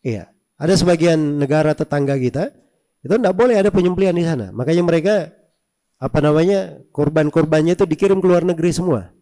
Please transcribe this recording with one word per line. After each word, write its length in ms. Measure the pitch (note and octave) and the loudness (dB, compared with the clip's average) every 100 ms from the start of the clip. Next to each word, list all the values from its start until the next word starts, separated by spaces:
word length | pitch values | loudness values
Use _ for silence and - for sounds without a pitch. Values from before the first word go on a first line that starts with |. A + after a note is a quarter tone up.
Iya, 320 | C3+ A2 E2 _ _ _ | -6 -8 -10 _ _ _
ada 180 | D#3 | 0
sebagian 600 | F#3+ F3+ E3+ E3+ D#3+ D3+ D3 | 2 2 2 2 2 0 -2
negara 400 | C#3 D3+ D#3 D3+ | -2 0 0 -2
tetangga 400 | D#3+ C#3+ C#3 C#3 | -4 -4 -2 -2
kita, 320 | B2 C3 A3 _ _ _ _ _ | -2 -4 -8 _ _ _ _ _
itu 80 | B2+ | -4
tidak 240 | G#3+ A#3 G3 | 0 0 2
boleh 240 | B3 A3 | 2 2
ada 80 | G3 | 2
penyembelihan 480 | G3 F3+ F3+ F#3+ F3 | 2 0 0 0 0
di 80 | |
sana. 260 | E3 D3+ G2 G2+ | -2 -4 -6 -6
Makanya 260 | B2+ E3+ | -2 0
mereka, 320 | F3 E3 E3+ G#3+ D#3+ _ _ _ _ _ _ _ | 2 0 0 -2 -4 _ _ _ _ _ _ _
apa 180 | C3+ D3+ | -4 0
namanya, 560 | D3 D3+ E3+ G3+ F#3 D3 - - | 2 2 2 0 -2 -14 -14 -4
korban-korbannya 800 | D3 D#3 D3+ E3 D#3 D#3 D#3+ F3+ | 0 0 0 0 2 2 2 0
itu 80 | |
dikirim 400 | F#3 D#3 G3 F#3+ | 0 0 0 2
ke 20 | F#3 | 2
luar 160 | F3 | 2
negeri 300 | F3+ E3 E3+ | 0 -2 -2
semua. 400 | E3 F3 B2 F2+ _ | -2 -2 -2 -6 _